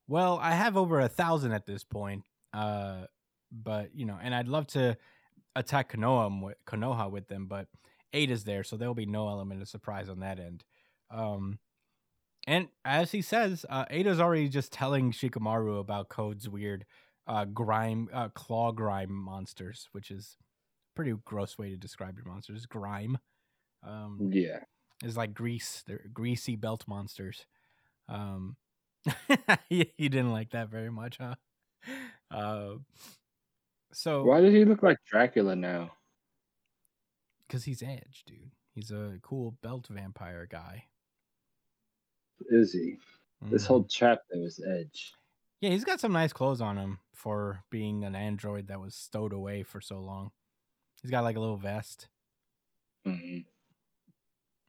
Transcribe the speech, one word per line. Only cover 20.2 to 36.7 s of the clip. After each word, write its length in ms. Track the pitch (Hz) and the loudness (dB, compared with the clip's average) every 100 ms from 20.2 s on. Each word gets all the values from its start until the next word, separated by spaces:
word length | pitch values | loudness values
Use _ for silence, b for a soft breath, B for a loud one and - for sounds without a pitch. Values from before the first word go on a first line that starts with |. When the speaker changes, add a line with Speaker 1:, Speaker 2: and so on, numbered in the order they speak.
| 104 - _ _ _ _ _ | -16 -20 _ _ _ _ _
Speaker 1:
a 20 | - | -6
pretty 180 | 151 107 - | -2 -4 -4
gross 320 | 107 101 - | -6 -6 -6
way 140 | 104 | -10
to 60 | 95 | -10
describe 400 | 98 - 95 95 | -12 -12 -12 -12
your 80 | 92 | -14
monsters. 380 | 98 - 104 117 | -14 -12 -14 -12
Grime. 520 | 113 101 101 110 131 _ _ _ _ _ _ | -10 -8 -6 -4 -4 _ _ _ _ _ _
Um, 440 | - 107 104 101 98 | -16 -12 -10 -4 0
Speaker 2:
Yeah. 320 | 95 85 - - _ _ - | 2 2 -2 -14 _ _ -12
Speaker 1:
it's 140 | 120 113 | -8 -4
like 160 | 110 | -4
grease. 500 | 101 117 117 - - - | -4 -4 -4 -8 -12 -12
They're 200 | - 101 | -12 -12
greasy 420 | 117 117 120 - 113 | -6 -2 -2 -2 -4
belt 300 | 110 110 - | -4 -6 -6
monsters. 580 | 101 101 - 98 - - _ _ _ _ _ - | -8 -8 -10 -12 -12 -18 _ _ _ _ _ -12
Um, 480 | 104 104 95 95 131 _ _ _ _ - | -8 -8 -8 -8 -12 _ _ _ _ -6
<laughs> 640 | - - 269 - 196 - | -2 2 4 4 2 4
you, 160 | 175 160 - | 2 2 2
you 120 | 147 | 0
didn't 220 | 135 123 | 2 2
like 180 | 113 110 | 0 -2
that 180 | 120 113 | -4 -4
very 220 | 110 113 | -6 -6
much, 260 | 113 117 - | -8 -10 -10
huh? 160 | 123 127 _ _ _ _ B 269 247 233 - | -10 -12 _ _ _ _ B -12 -12 -18 -12
Uh, 460 | - 104 107 101 110 139 - b b _ _ _ _ _ _ _ | -6 -4 -4 -8 -12 -16 -20 b b _ _ _ _ _ _ _
so 320 | - 165 147 123 | -6 0 4 8
Speaker 2:
Why 160 | 147 | 10
does 120 | 185 | 12
he 120 | 208 214 | 12 10
look 180 | 208 | 10
like 140 | 196 160 - | 8 6 4
Dracula 500 | 107 123 - 98 92 | 4 6 6 4 4
now? 420 | 87 87 85 - _ _ _ _ _ _ _ | 0 -2 -6 -12 _ _ _ _ _ _ _